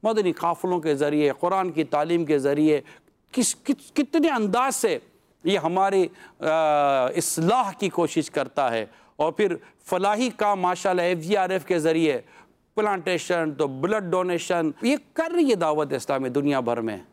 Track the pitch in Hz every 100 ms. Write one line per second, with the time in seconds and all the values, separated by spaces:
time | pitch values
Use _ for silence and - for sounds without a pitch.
0 | 214 220 202 208 170 165 185 175 156 143
1 | 147 147 147 127 175 190 185 156 151 147
2 | 156 170 156 151 135 143 156 147 - -
3 | _ _ _ - 240 - - 277 - -
4 | 285 330 311 262 208 233 262 262 220 135
5 | - _ _ _ 165 190 156 180 196 196
6 | 180 - - _ 156 160 156 147 143 139
7 | 127 147 156 - 165 247 208 180 196 -
8 | 165 - 147 - 131 - 131 117 104 -
9 | _ - 156 - 208 175 - _ - 185
10 | 196 208 254 - 208 196 180 180 196 180
11 | 175 180 160 202 185 190 - 180 156 160
12 | 160 127 - - - _ _ - 214 196
13 | 160 180 - 175 160 143 147 131 180 214
14 | 185 180 180 170 - 175 160 - 233 285
15 | _ - 320 339 285 208 165 151 147 135
16 | - 135 131 127 143 139 117 120 110 101
17 | -